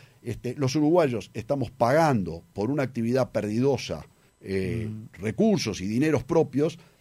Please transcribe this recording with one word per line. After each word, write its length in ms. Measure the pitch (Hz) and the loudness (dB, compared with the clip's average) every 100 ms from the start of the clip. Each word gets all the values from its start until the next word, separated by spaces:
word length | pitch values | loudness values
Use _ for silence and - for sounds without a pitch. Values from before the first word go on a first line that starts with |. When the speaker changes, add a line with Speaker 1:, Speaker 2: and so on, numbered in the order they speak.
| - _ | -16 _
Speaker 1:
este, 320 | - 104 120 135 | -10 -8 -6 -2
los 180 | 131 | 0
uruguayos 560 | 151 151 175 151 117 - | 2 4 6 4 0 -6
estamos 360 | 113 101 139 120 | -8 -4 -4 -4
pagando 720 | - 120 147 160 120 85 82 - | 0 2 4 4 2 -2 -8 -10
por 160 | 98 107 | -4 -2
una 140 | 147 | -2
actividad 480 | 131 120 113 127 120 | -4 -2 0 0 0
perdidosa, 720 | 110 104 110 135 127 - 78 - _ _ _ | -2 -2 0 2 0 -2 -10 -12 _ _ _
eh, 460 | 101 95 92 113 110 | -6 -2 -2 -4 -6
Speaker 2:
Mm. 300 | 110 117 - | -8 -14 -8
Speaker 1:
recursos 600 | 104 107 220 190 113 90 | -4 2 2 2 0 -4
y 40 | 92 | -2
dineros 380 | 113 156 143 | 0 2 0
propios, 540 | - 165 147 123 156 - - _ | 2 0 2 0 -2 -4 -16 _